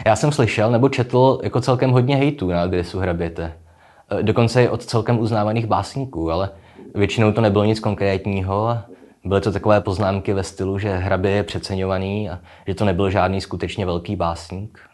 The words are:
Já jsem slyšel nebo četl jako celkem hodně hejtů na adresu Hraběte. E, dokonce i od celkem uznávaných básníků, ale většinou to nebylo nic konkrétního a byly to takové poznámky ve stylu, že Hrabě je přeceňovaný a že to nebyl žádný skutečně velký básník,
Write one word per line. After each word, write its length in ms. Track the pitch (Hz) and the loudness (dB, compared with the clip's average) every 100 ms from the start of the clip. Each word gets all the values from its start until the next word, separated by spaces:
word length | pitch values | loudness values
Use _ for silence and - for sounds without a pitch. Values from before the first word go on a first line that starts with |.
| 110 | 2
Já 100 | 107 | 2
jsem 160 | 151 | 2
slyšel 400 | 147 117 - 110 | 2 2 2 2
nebo 180 | 120 135 | 4 4
četl 500 | 135 120 123 131 127 | 2 0 4 4 4
jako 180 | 107 127 | 0 -2
celkem 300 | 123 127 131 | 0 2 4
hodně 240 | 123 123 139 | 4 4 2
hejtů 340 | 139 143 92 | 0 0 -2
na 140 | 87 | 0
adresu 360 | 90 90 87 95 | 0 -2 -4 -4
Hraběte. 540 | 92 85 85 82 82 78 - _ _ _ _ 98 | -2 -2 -4 -6 -8 -10 -20 _ _ _ _ -2
E, 40 | |
dokonce 400 | 104 110 117 123 | 0 2 2 4
i 60 | 123 | 2
od 160 | 113 - | 2 -2
celkem 340 | 117 110 120 | -2 0 0
uznávaných 460 | 113 113 104 110 110 | 0 0 0 0 0
básníků, 680 | 104 101 135 131 82 80 | -2 -4 -6 -8 -4 -2
ale 180 | 80 98 - - - - - | -2 -4 -8 -20 -20 -10 -2
většinou 360 | 98 - 107 | 0 2 2
to 100 | 107 | 4
nebylo 220 | 110 101 | 4 4
nic 160 | 104 110 | 2 0
konkrétního 880 | 110 98 98 95 104 98 95 98 113 | -2 -2 0 -2 -2 -4 -2 -2 -2
a 180 | 120 - - - _ | -4 -8 -18 -20 _
byly 180 | - 98 | -2 0
to 100 | 101 | 0
takové 300 | 95 107 104 | 0 2 2
poznámky 520 | 101 92 101 98 95 | 2 0 0 0 -2
ve 100 | 98 | -4
stylu, 360 | 95 - 95 98 | -4 -6 -4 -2
že 180 | 104 92 | -2 -2
Hrabě 340 | 92 95 98 | 0 0 2
je 120 | 101 | 0
přeceňovaný 840 | 101 95 - 95 95 95 95 101 104 | -2 -6 -6 -4 -2 -2 -2 -4 -6
a 100 | 90 - - - | -8 -14 -14 -8
že 80 | 95 | -2
to 100 | 107 | 0
nebyl 240 | 90 98 | 2 2
žádný 320 | 98 92 95 | 2 2 0
skutečně 440 | - 92 90 - 92 | -6 -6 -6 -4 -4
velký 300 | 87 87 101 | -4 -4 -4
básník, 640 | 85 82 - 92 107 - - | -4 -6 -10 -12 -12 -16 -20